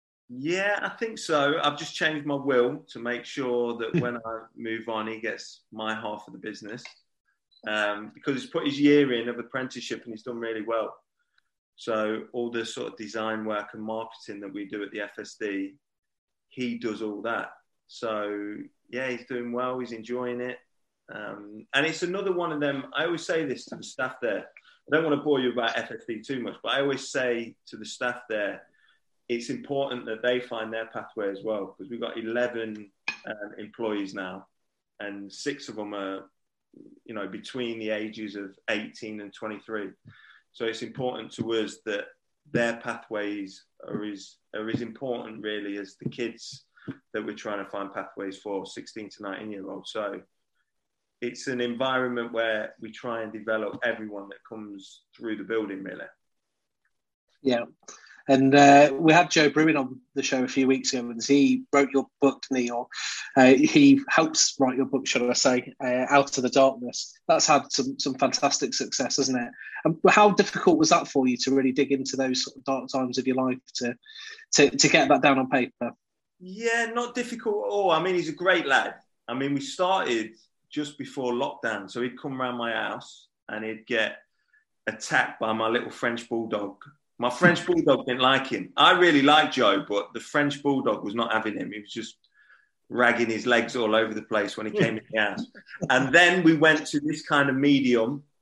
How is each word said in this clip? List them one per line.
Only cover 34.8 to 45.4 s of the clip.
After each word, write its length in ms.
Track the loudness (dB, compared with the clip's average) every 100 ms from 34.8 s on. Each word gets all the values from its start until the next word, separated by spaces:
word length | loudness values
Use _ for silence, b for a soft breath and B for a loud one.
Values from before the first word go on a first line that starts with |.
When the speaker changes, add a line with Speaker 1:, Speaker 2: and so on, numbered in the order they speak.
| _ -14
Speaker 1:
and 300 | -12 -12 -14
six 360 | -10 -8 -8 -10
of 80 | -12
them 180 | -10
are, 360 | -8 -8 -10 -14 _ _ _ _ -20 -20 -20
you 100 | -14
know, 120 | -12 -10
between 500 | -12 -12 -8 -8 -6
the 120 | -6
ages 460 | -6 -6 -10 -10 -10
of 220 | -14 -10 -6
eighteen 520 | -6 -6 -12 -14 -12
and 120 | -14
twenty-three. 580 | -12 -12 -12 -10 -8 -10 -14 b b b b _
So 120 | -8 -6
it's 160 | -6
important 500 | -8 -6 -6 -6 -8
to 200 | -8 -2
us 240 | -2 -2 -6 -6
that 220 | -6 -8 -16 _ _ _
their 260 | -2 -2 -4
pathways 840 | -8 -10 -8 -6 -4 -6 -10 -14 _ _ -10
are 160 | -8
as, 320 | -8 -10 -16 _ _
are 140 | -10 -6
as 120 | -6
important, 600 | -8 -8 -8 -8 -10 -10